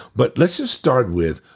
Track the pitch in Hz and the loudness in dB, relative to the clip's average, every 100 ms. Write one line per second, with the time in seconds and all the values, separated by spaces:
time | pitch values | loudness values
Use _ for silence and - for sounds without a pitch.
0 | - - 131 - 165 - 269 - 160 131 | -14 -2 -2 2 0 0 -4 -2 0 2
1 | 107 87 82 76 _ | 0 0 -2 -4 _